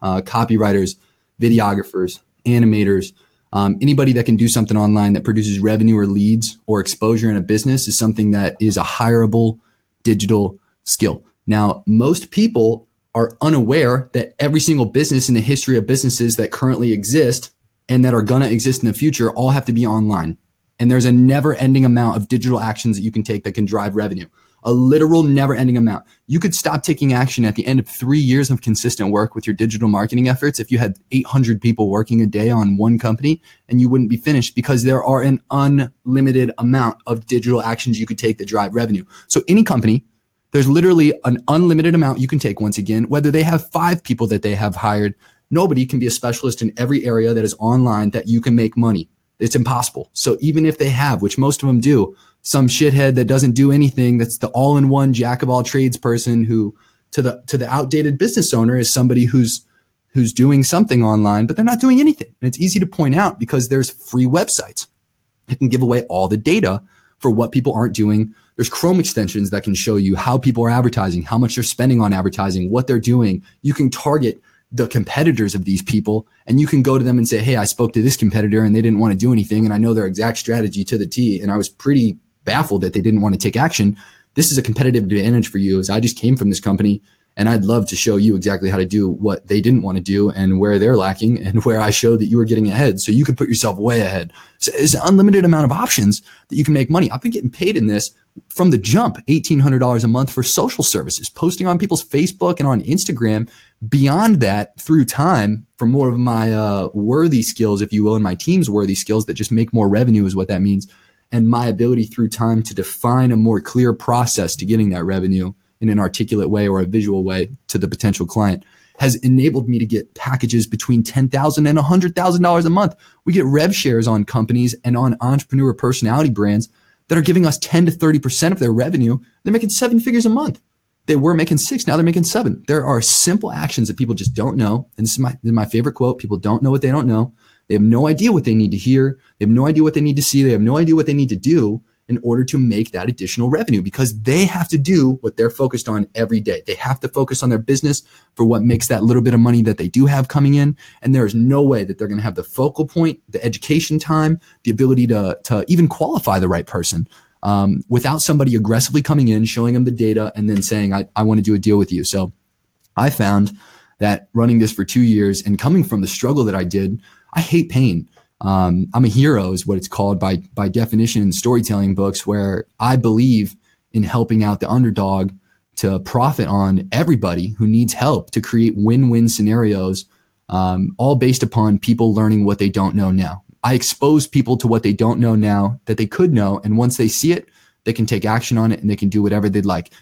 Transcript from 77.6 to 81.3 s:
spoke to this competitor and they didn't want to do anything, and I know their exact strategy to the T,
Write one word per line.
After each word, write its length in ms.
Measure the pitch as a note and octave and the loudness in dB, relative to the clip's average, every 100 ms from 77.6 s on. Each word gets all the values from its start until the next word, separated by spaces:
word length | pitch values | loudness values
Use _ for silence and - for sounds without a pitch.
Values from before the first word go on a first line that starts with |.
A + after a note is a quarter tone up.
spoke 280 | G2+ - A#2 | -2 -2 0
to 80 | A2+ | 2
this 140 | A#2+ B2+ | 0 2
competitor 460 | G#2+ A2 G#2 A2 | 0 0 2 2
and 120 | A2 | 2
they 80 | A2 | 2
didn't 180 | A2+ G#2 | 2 2
want 120 | A2+ | 2
to 60 | F#2+ | 2
do 140 | A#2+ | 2
anything, 320 | A#2 - G#2+ | 2 0 0
and 100 | A2 | 0
I 40 | G#2 | 2
know 140 | A#2 | 2
their 140 | A2 F#2+ | 0 -2
exact 320 | F#2 A2+ A2+ | -2 -4 -4
strategy 460 | - A#2 G#2+ G2 | -4 -2 -2 -4
to 120 | F#2+ A2 | -4 -4
the 100 | F#2 | -4
T, 340 | - A#2+ | -2 -2